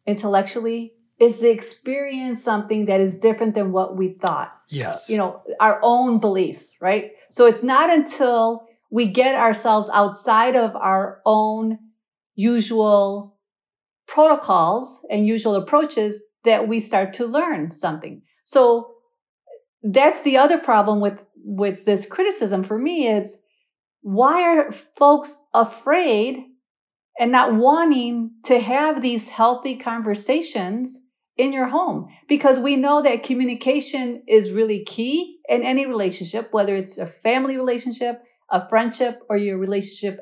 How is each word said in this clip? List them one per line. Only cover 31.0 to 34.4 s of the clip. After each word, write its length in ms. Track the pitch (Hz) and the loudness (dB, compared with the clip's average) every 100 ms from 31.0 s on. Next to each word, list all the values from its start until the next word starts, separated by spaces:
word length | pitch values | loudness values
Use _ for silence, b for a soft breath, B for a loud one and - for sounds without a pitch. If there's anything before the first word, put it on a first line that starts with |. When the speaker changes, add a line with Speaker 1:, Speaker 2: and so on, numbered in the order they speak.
| _ _ _ - | _ _ _ -4
Speaker 1:
in 160 | 269 | -2
your 140 | 269 247 | -2 -2
home? 420 | 294 359 156 - B B | -2 -2 -6 -10 B B
Because 320 | 294 277 262 | 0 2 2
we 160 | 262 277 | 0 0
know 260 | 285 294 | 2 2
that 220 | 285 240 | 2 0
communication 1000 | - 254 254 233 262 285 277 277 247 240 - | -4 -2 -2 -4 -2 -2 -2 -8 -8 -8 2
is 240 | 220 | 2